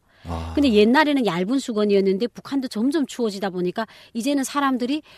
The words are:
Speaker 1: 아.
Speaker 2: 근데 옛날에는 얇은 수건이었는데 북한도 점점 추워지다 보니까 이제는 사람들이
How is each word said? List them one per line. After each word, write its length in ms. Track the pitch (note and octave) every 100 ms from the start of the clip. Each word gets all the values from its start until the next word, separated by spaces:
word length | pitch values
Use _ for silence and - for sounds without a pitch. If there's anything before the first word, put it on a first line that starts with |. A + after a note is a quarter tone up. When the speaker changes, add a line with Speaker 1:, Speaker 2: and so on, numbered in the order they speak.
| _ _ -
Speaker 1:
아. 220 | E2 E2 E2+
Speaker 2:
근데 160 | C#4+
옛날에는 520 | G#3 G#3+ C#4 D4+ C#4
얇은 360 | G#3+ E3+ F#3 C4+
수건이었는데 680 | B3+ G#3+ G#3 G3 G3 F#3+ A#3
북한도 400 | - - C#4 B3+
점점 400 | G#3 B3+ E4 B3+
추워지다 440 | - A3+ G3 G3
보니까 360 | F3+ F3+ F3 A3 - -
이제는 300 | A#3 A#3 C#4+
사람들이 600 | B3+ C#4+ C#4 B3+ A#3+ D4+ -